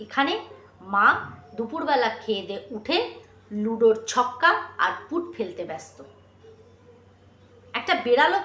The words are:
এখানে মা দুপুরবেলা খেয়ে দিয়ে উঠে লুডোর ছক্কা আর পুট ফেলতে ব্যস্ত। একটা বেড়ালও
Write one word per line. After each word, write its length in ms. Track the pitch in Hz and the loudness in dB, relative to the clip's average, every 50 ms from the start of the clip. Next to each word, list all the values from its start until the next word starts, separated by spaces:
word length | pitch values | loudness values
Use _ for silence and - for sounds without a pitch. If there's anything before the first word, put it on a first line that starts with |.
এখানে 440 | 214 - - 269 277 330 392 440 - - - - - - - - | -14 -6 -2 0 0 0 0 -4 -6 -12 -20 -20 -20 -20 -20 -18
মা 500 | 180 190 202 202 214 254 330 - - - - - - - - | -10 -2 2 4 6 6 4 4 -2 -10 -14 -18 -20 -16 -8
দুপুরবেলা 520 | - 233 220 302 320 294 269 285 247 240 220 | -8 -8 -6 -6 -4 0 2 2 2 2 2
খেয়ে 340 | - - - 220 208 196 | -2 -4 -4 -4 -4 -4
দিয়ে 240 | 180 185 196 - - - | -4 -8 -10 -10 -10 -12
উঠে 440 | 240 208 - - 330 381 480 - - - - - - - - - | -14 -10 -4 -2 0 0 0 -2 -8 -16 -20 -20 -20 -20 -16 -10
লুডোর 520 | 208 208 208 226 226 208 233 226 220 220 - | -6 -2 -2 -2 0 4 4 4 4 4 -2
ছক্কা 560 | - - 254 - - - - 330 339 427 453 - - - - | -4 0 0 0 0 0 2 4 4 4 2 -2 -8 -4 -2
আর 140 | 175 190 - - - - | -2 -2 -2 -4 -10 -6
পুট 280 | 294 349 339 - - | -6 -6 -6 -6 -8
ফেলতে 280 | - 208 180 170 - 170 | -8 -8 -8 -6 -10 -10
ব্যস্ত। 380 | 170 156 160 - - - - - - - - - - _ _ - - - - - - - _ _ 480 480 - - - _ _ _ - _ _ - _ - - - - | -10 -10 -12 -12 -14 -16 -20 -20 -20 -20 -20 -20 -20 _ _ -20 -20 -20 -20 -20 -20 -20 _ _ -20 -20 -20 -20 -20 _ _ _ -20 _ _ -20 _ -20 -20 -20 -10
একটা 220 | - 240 - - 349 | -10 -6 0 0 0
বেড়ালও 460 | 339 - 247 240 269 302 320 370 392 | 2 4 4 6 6 6 4 4 2